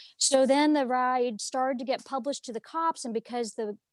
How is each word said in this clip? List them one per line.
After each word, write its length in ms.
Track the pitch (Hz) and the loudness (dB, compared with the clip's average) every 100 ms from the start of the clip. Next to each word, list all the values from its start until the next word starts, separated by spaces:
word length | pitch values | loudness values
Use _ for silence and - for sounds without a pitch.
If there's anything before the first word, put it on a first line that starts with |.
| - - | -18 -4
So 260 | - 269 262 | 2 4 6
then 280 | 269 302 | 6 4
the 120 | 294 247 | 4 2
ride 540 | 254 254 254 247 208 | 0 2 2 0 -4
started 380 | - 262 262 254 | -6 -2 -2 -2
to 60 | |
get 200 | 254 226 | -4 -4
published 400 | - 269 277 - | -4 -6 -4 -6
to 80 | - | -8
the 80 | 220 | -10
cops, 440 | - 320 330 320 247 | -8 -2 -2 -2 -4
and 80 | |
because 400 | 220 226 240 220 | -6 -4 -6 -6
the 240 | - 214 208 _ | -6 -8 -8 _